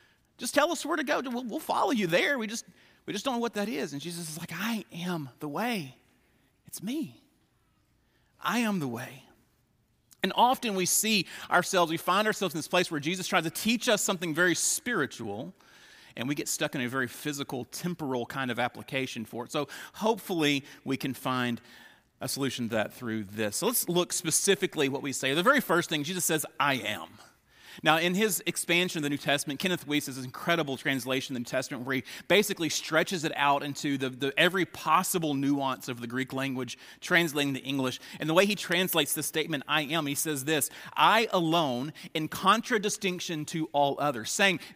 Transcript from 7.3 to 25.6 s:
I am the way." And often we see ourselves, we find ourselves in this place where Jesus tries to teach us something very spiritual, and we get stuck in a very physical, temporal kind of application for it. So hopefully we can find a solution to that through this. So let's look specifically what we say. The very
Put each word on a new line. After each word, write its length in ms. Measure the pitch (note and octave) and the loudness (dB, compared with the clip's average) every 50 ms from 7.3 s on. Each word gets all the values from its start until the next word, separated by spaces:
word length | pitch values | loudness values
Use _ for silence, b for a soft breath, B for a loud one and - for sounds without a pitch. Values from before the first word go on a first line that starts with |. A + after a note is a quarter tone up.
| _ _ _ _ _ _ _ _ _ _ _ _ _ _ _ _ _ _ _ _ _ _ | _ _ _ _ _ _ _ _ _ _ _ _ _ _ _ _ _ _ _ _ _ _
I 180 | - D3 F#3+ A#3+ | -4 -2 0 2
am 200 | A#3+ G#3+ G3+ F#3 | 2 2 0 0
the 80 | D3 B2+ | 0 -2
way." 360 | A#2 A2 B2 B2+ C3 C3+ - - _ _ _ _ _ _ _ _ _ _ _ _ _ _ _ _ - _ | -4 -4 -6 -10 -12 -16 -20 -20 _ _ _ _ _ _ _ _ _ _ _ _ _ _ _ _ -8 _
And 120 | - F#3+ - | -2 0 4
often 400 | - G#3+ B3 C4 - - A#3 G3 | 4 4 4 4 2 0 -2 0
we 100 | F#3+ F3+ | 0 0
see 400 | E3 - - - A3 A3 G3 D#3+ B B B B B | 2 2 2 2 2 2 2 2 B B B B B
ourselves, 400 | - F3 F3 - - F#3 F3 D#3 | 4 4 4 4 4 2 2 2
we 60 | E3 | 0
find 320 | D#3+ - F3+ F3+ G3 G#3+ A3 | -2 0 2 2 4 4 2
ourselves 260 | - - G3+ F3 D3 | 0 0 -2 -4 -4
in 40 | D#3 | -4
this 100 | C#3+ - | -4 0
place 240 | - F3+ F3+ - | 2 2 2 2
where 80 | E3 D3 | -2 -4
Jesus 260 | C3 D#3 F#3 F#3 F3+ | -2 -2 -4 -4 -2
tries 200 | - G3+ F3+ D#3+ | 0 0 2 2
to 40 | E3 | 0
teach 380 | - - - G#3+ A#3+ A3 - B3+ | -2 -2 0 2 2 2 2 2
us 140 | G#3+ F#3+ | 2 2
something 340 | - - G3 D#3+ F#3 E3+ D3+ | 2 0 -2 -2 -2 -2 0
very 180 | D#3+ F3+ F3+ E3 | 2 4 4 4
spiritual, 1000 | - - - - - - B3 A#3+ F#3 C#3+ A#2+ - - A#2 G#2 G2+ G#2+ C#3+ F3+ - B B B B B B B B B B B B - | 2 2 0 0 0 -2 -2 0 0 0 -2 -4 -6 -8 -8 -8 -8 -10 -12 -14 B B B B B B B B B B B B -6
and 100 | A#2 C3+ | -4 -2
we 80 | D3 | -2
get 140 | C#3+ - - | -2 -2 -4
stuck 260 | - - D#3+ D3 - | -2 -2 -2 -2 -2
in 60 | D3 | -2
a 80 | B2 A#2+ | -4 -2
very 180 | B2 C3+ B2+ A#2 | -2 -2 -2 -4
physical, 560 | - - - D3 D3 C#3 C#3 - C#3+ B2+ B2 | -6 -6 -6 -6 -6 -6 -6 -6 -6 -8 -8
temporal 640 | - - - - F3 F3 - D#3 C3 C3 B2 A#2 | -8 -10 -6 -6 -6 -4 -4 -4 -2 -2 -2 -2
kind 260 | - - C3+ C3+ B2 | -4 -4 -4 -4 -2
of 80 | A#2 A2+ | 0 0
application 640 | A#2+ A#2+ - A2 G#2+ - D3 C3+ C3 - - A#2+ A2 | 0 -2 -2 -6 -10 -6 -4 -4 -4 -4 -4 -8 -8
for 220 | - - A2+ A#2+ | -8 -8 -10 -8
it. 60 | A#2 - | -6 -4
So 160 | D3+ C#3+ B B B B B B | -4 -4 B B B B B B
hopefully 720 | - G3+ A3 A3+ F#3+ - - F#3+ E3 D3+ C#3+ C#3+ C#3 C3+ B B B - | -2 0 0 0 0 -2 -4 0 2 2 2 2 0 -2 B B B -6
we 140 | - C3+ B2+ | -4 -4 -2
can 160 | - C3+ A#2+ | -2 -4 -6
find 480 | - - C3+ B2+ B2+ B2 B2 A#2+ A2+ B B B B B B B B B B _ _ | -4 -4 -2 0 0 0 0 -2 -4 B B B B B B B B B B _ _
a 80 | - C3+ | -8 -6
solution 400 | - C3+ C#3 C3 - - A#2+ G#2+ | -4 -2 -2 -2 -2 -2 -4 -2
to 80 | A2+ | 0
that 180 | A2 G2+ - - | 0 0 -2 -4
through 300 | - B2 A2+ A2 A2 G#2 | -8 -6 -6 -4 -4 -6
this. 320 | F#2+ G#2 G#2+ A2 G#2 G#2 | -6 -4 -4 -2 -2 -2
So 120 | - E3 A3 | -2 -2 0
let's 200 | B3 - - - | 0 0 0 2
look 240 | F3 F3+ F3 - | 2 2 2 2
specifically 800 | - - - D#3+ C#3+ - - G3 F#3+ F#3 - F3 - D#3+ C#3+ C3+ | -2 -4 -2 0 0 2 2 2 2 2 0 -2 0 2 2 2
what 120 | C3+ C3+ | 0 -2
we 120 | B2 C#3+ B2+ | -4 -4 -4
say. 200 | - - C3 C#3 | -2 0 0 2
The 80 | E3 | 4
very 200 | F3+ A#3+ D4 C4+ | 4 6 4 4